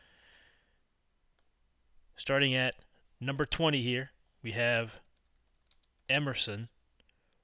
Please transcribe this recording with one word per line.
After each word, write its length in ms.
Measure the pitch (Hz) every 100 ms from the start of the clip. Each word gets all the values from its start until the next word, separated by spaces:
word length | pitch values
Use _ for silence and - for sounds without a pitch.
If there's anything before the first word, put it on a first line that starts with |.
| _ _ - - - _ _ _ _ _ _ _ _ _ _ _ _ _ _ - - -
Starting 400 | - 139 139 131
at 200 | 127 - - _ _ _
number 260 | 123 139 147
twenty 360 | - 160 143
here, 300 | 120 123 135 - _ _
we 120 | 113
have 380 | 113 117 117 113 - - _ _ _ _ _ _ _ _ _ -
Emerson 600 | 135 143 123 - 104 117 - _ _ _ _ _ _